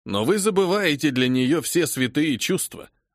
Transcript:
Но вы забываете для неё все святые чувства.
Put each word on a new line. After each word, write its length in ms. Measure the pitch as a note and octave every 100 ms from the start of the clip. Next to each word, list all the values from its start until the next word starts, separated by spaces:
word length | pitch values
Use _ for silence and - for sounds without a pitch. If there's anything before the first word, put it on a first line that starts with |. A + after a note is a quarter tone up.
Но 200 | - G2
вы 140 | A2+ G#3
забываете 720 | G3 F#3+ F#3+ G3 F#3+ C#3+ D3+
для 160 | B2+ B2+
неё 320 | B2+ B2+ D#3+
все 260 | C3 F3 E3+
святые 520 | - B2+ C3+ D#3 B2+
чувства. 500 | - F#3 - E2 - _ _